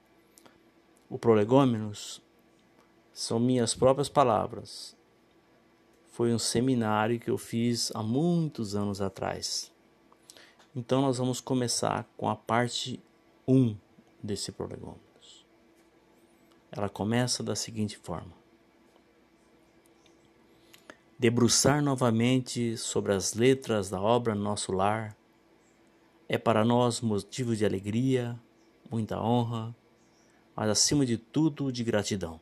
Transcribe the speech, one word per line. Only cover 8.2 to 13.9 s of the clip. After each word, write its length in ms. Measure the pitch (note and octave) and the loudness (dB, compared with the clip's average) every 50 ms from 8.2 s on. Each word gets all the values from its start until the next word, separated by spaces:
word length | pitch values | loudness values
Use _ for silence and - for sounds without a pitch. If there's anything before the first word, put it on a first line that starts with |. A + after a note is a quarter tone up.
| D#3+ F3 F3 E3+ D#3+ D3+ - - A2+ G2 G2+ | 2 2 2 0 0 -2 -4 -6 -8 -4 -4
anos 240 | G#2 G2+ G#2 G2 F#2+ | -2 -2 -2 -2 -4
atrás. 720 | G2 F#2+ - - - F#2 F#2 F#2 - - - - - - _ _ _ _ _ _ _ _ _ _ _ - - - - - _ _ - _ - | -4 -6 -4 -4 -6 -6 -4 -4 -6 -6 -6 -8 -8 -10 _ _ _ _ _ _ _ _ _ _ _ -20 -20 -20 -20 -20 _ _ -20 _ -12
Então, 240 | C3 A2+ - C3 C3 | -10 -4 0 0 2
nós 160 | C#3 C#3 B2+ | 2 2 0
vamos 240 | A#2+ B2+ B2+ B2 - | 0 0 -2 -2 -4
começar 680 | - - C3+ B2+ B2 A#2 - - - A2 G2+ G#2 A2 - _ | -4 -2 -2 -2 -2 -2 -2 -2 -2 -2 -2 -2 -6 -8 _
com 120 | - - G#2 | -6 -4 -4
a 80 | G#2+ | -4
parte 640 | - - - A2 A#2 B2 A#2+ - - - C3 A#2+ - - _ _ _ _ _ _ _ _ - | -4 -2 -2 0 0 0 0 -2 -6 -8 -8 -10 -12 -14 _ _ _ _ _ _ _ _ 2
um 260 | C3 C3+ B2+ A2+ G#2 G2 _ _ | 4 4 4 4 0 -4 _ _